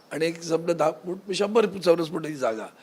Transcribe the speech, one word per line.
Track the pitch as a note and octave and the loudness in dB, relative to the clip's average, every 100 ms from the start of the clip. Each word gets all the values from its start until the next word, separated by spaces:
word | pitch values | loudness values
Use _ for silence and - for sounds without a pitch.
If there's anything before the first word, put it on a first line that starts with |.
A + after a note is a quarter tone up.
| - | -12
आणि | D3 E3 | -4 -4
एक | E3 | -4
समजा | E3+ D#3+ E3+ | -2 0 0
दहा | D#3+ D3+ | 2 0
फूट, | - F3+ F#3+ - F#3 | 0 -6 -8 -6 -2
शंभर | G#3 A3+ G#3 | 2 4 2
फूट | G3 | 2
चौरस | F3 E3+ D#3+ | 4 4 2
फुटाची | E3+ D#3 D3 | -4 -6 -4
जागा, | B2 A2 G2 - | -2 -2 -8 -16